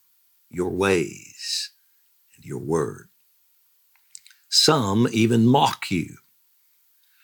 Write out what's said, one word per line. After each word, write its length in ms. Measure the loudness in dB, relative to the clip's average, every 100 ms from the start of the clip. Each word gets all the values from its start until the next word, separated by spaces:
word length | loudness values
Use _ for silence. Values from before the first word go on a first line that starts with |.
| _ _ _ _ _
your 200 | -8 -6
ways, 1000 | -2 0 0 -2 -8 -20 -16 -10 -8 -10 _ _ _ _ _ _ _
and 100 | -14
your 140 | -10
word. 500 | -4 -2 -4 -8 -18 _ _ _ _ _ _ _ _ _ _ -20 -20 _ _
Some 600 | 0 2 2 2 0 0
even 340 | 2 2 4 4
mock 460 | 4 2 -2 -6
you. 260 | -4 -4 -10 _ _ _ _ _ _ _ _ _ _